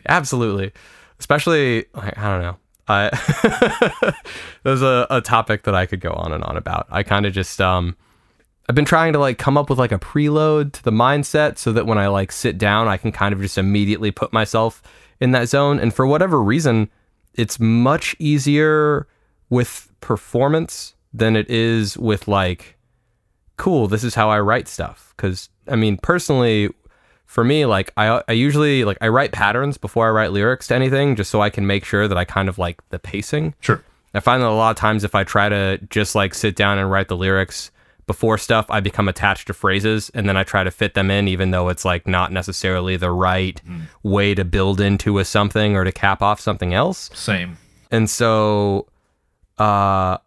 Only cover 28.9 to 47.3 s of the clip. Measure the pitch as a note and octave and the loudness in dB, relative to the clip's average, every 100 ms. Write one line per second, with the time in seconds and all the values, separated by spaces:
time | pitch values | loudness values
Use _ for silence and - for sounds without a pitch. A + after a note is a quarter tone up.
28.9 | F#2+ A2+ B2 - G#2+ G#2 A#2 C#3+ C3+ - | 0 2 2 0 0 0 0 -2 -6 -4
29.9 | A#2 A2+ A2 G2 G2+ A2 B2+ - B2 C3 | 0 2 2 2 0 0 -2 -2 0 2
30.9 | C3+ C#3+ A2 F#2+ G#2+ G#2 - G2 G2 - | 2 2 0 0 0 0 0 -2 -2 0
31.9 | G2+ G#2 F2+ F2+ F#2+ F#2+ F#2 F2 - - | 0 0 0 -2 -2 -2 -2 -6 -6 -12
32.9 | F#2 - G2+ - D3+ D#3+ - - G2+ - | -12 -10 -10 -4 -4 -4 -6 -2 -2 -4
33.9 | _ _ G2+ A#2+ B2+ A#2 A2 A2 G#2+ G#2+ | _ _ -2 2 2 2 2 2 2 0
34.9 | G#2+ G2+ G2+ G2 G#2 G#2 G2+ F#2+ G2 G2 | 0 0 -2 0 2 2 2 0 -2 -4
35.9 | G#2+ G2+ G#2+ F#2+ - G#2+ F#2 G2+ G2+ F#2+ | -2 0 0 -2 0 -2 0 0 2 0
36.9 | G2 F#2+ F2+ F#2+ F#2+ F#2+ - - _ _ | 0 -2 -2 0 0 -2 -6 -16 _ _
37.9 | _ - - A2+ G#2+ - A2 - G#2+ G2 | _ -10 -2 0 0 2 0 2 -2 -2
38.9 | - G2 - G2+ G2 - - G2 G2 G#2+ | -2 -2 0 0 0 -6 -4 0 0 0
39.9 | A2 - - G2+ F#2+ F#2+ G2+ F#2 - G#2 | -2 -4 -4 0 0 0 0 -2 -2 -2
40.9 | G2+ F#2+ G2+ G2 F#2 F#2 F#2 F2+ F2 F#2 | 0 0 2 0 0 0 0 -2 -2 -2
41.9 | F2 F#2+ F2+ F#2 F#2 F#2 - F#2+ F#2 F#2 | -2 0 0 0 -4 -6 -4 -2 -2 -2
42.9 | F2+ F2+ F2+ F#2 F#2 F#2 - F2 E2+ D#2+ | -2 -2 0 0 0 -2 -6 -14 -14 -14
43.9 | _ G#2 G2+ G2+ G2 F2 G2+ F#2+ G2 G2+ | _ -2 0 2 0 0 0 2 2 2
44.9 | G2 A2 G2+ F#2 G#2+ G2+ G#2+ G#2 G2+ F#2 | 2 0 0 0 0 0 0 2 2 0
45.9 | - G2 F#2+ G2+ G#2 G#2+ G2 F2+ F#2+ E3+ | 0 0 2 0 0 -4 -4 -2 0 0
46.9 | F#3 - - - | -4 -12 -10 -6